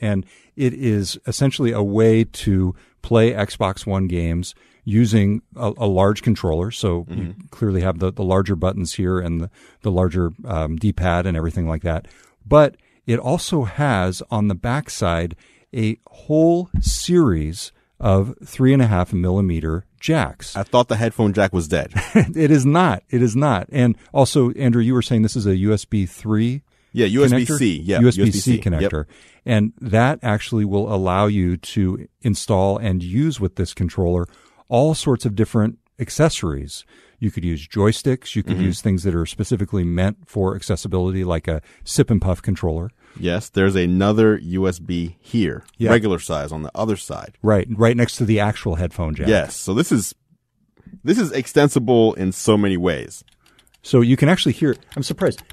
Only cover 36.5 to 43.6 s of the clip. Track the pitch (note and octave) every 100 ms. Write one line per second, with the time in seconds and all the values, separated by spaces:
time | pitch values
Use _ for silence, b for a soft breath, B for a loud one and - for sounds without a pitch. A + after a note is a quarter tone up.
36.5 | C#2 C#2+ - - b b b G#2 - E2+
37.5 | D#2 D#2 G#2+ G#2 - C#3 B2+ - - -
38.5 | F2+ F#2+ F2+ G#2+ F#2 F#2+ E2+ E2 - G2+
39.5 | G#2+ G2 G2 F2 F2 G2 G#2 _ G#2 F#2
40.5 | G2 - G2 G#2 F#2 F#2 F#2+ F2+ E2 F2
41.5 | D#2 b b - - C3+ G2+ F#2 F2 -
42.5 | F2+ E2+ D#2+ F#2+ - B B F2 F2+ -
43.5 | G2